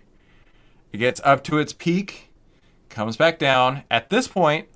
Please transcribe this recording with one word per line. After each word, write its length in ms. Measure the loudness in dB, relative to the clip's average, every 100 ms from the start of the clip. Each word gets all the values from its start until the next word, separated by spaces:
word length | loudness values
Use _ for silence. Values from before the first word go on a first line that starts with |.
| _ _ _ _ _ _ _ _ _
It 60 | -4
gets 240 | -2 0
up 180 | 2 2 0
to 120 | -2
its 140 | -2
peak, 640 | -4 -2 -2 -4 -12 -20 _ _ _ _ _ -14
comes 260 | -8 -6 0
back 240 | 0 2
down. 440 | 2 2 2 0 -2
At 200 | -2 0
this 180 | -2 -2
point, 400 | 0 2 0 -4